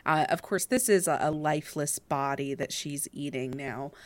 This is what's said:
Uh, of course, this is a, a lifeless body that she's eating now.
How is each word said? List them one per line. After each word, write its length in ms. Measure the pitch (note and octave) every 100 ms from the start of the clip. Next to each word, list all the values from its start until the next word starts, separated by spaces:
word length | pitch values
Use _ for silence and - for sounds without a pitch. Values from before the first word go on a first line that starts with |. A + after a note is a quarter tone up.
Uh, 220 | - D#3 D3
of 140 | E3+
course, 220 | - F#3
this 240 | - B3 -
is 180 | G3 F3
a, 100 | D3
a 100 | D3+
lifeless 680 | D3+ D3+ D3+ - D3+ D3 -
body 520 | - C#3+ C#3 C#3 C#3
that 200 | C3+ -
she's 340 | - D3 C#3 -
eating 400 | C#3+ C#3+ C3 B2+
now. 400 | C#3 C3+ A2+ C#3+ -